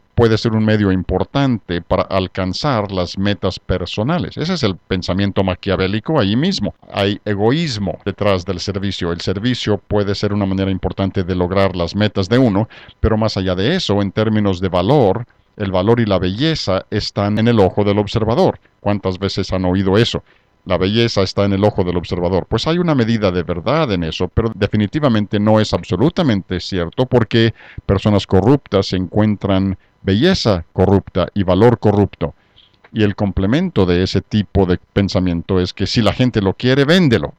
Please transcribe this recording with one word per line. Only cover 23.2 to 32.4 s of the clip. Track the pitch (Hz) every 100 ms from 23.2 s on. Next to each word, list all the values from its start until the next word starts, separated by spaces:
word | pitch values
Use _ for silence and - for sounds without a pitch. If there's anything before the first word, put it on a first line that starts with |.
| 101
de | 90
verdad | 80 85 90 156 143
en | 92
eso, | 80 - 87
pero | - 113
definitivamente | 101 101 107 104 156 143 110 101 104
no | 107 107
es | 104
absolutamente | 92 - 87 - - 156 101 - 90
cierto | - 95 82 - 127
porque | 120 113 113 113 - - - -
personas | 95 110 101 -
corruptas | 95 101 143 - 98 -
encuentran | 92 90 104 107 101 101 95 98 92 _ _
belleza | - 101 175 190 120 90 -
corrupta | - 92 98 - 92 85
y | 101
valor | 92 92 120 117
corrupto. | 110 101 98 - 76 -